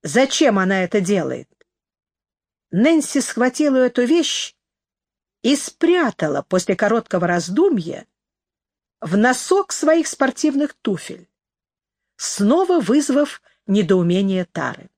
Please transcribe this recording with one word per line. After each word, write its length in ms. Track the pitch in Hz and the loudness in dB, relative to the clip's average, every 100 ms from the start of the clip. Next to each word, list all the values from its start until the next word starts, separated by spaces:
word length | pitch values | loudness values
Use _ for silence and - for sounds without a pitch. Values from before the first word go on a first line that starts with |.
зачем 560 | 156 151 269 - 294 202 | -2 0 0 2 2 2
она 240 | 185 196 | 0 0
это 180 | 180 208 | 0 -2
делает, 480 | 180 202 139 127 131 _ _ _ _ _ _ _ _ _ _ _ _ | 0 -2 -2 -8 -12 _ _ _ _ _ _ _ _ _ _ _ _
Нэнси 500 | 175 262 330 269 277 | 0 2 2 0 -4
схватила 580 | - - 247 247 302 262 | -4 -2 -2 0 0 2
эту 260 | 247 247 | 2 0
вещь 520 | 247 330 311 - - _ _ _ _ _ _ _ _ _ | 2 2 2 -4 -8 _ _ _ _ _ _ _ _ _
и 140 | - 285 | 0 0
спрятала 880 | - _ 330 359 285 - 156 143 | -2 _ 2 2 0 -2 -4 -4
после 320 | - 185 - 185 | -2 -2 -2 0
короткого 500 | 208 226 - 185 170 | 2 0 -2 -2 0
раздумья 800 | 175 170 208 381 254 165 - - _ _ _ _ _ _ _ _ _ | -2 -2 0 2 0 -4 -12 -16 _ _ _ _ _ _ _ _ _
в 160 | 160 190 | -4 2
носок 540 | 240 254 - 381 381 | 2 0 0 0 0
своих 340 | - 311 330 311 | -2 2 2 0
спортивных 720 | - 262 - 302 277 294 - | -2 -4 0 -2 0 -4 -4
туфель, 520 | - 185 - 185 170 _ _ _ _ _ _ _ _ _ | -6 -6 -8 -18 -20 _ _ _ _ _ _ _ _ _
снова 640 | - - 202 311 370 349 | -10 -2 2 2 2 0
вызвав 600 | 190 277 285 269 294 - _ _ - | 2 0 2 0 0 -6 _ _ -2
недоумение 800 | 202 170 190 170 180 196 185 175 | -2 2 2 2 0 0 -2 -4
Тары. 460 | - 131 - - | -6 -8 -8 -20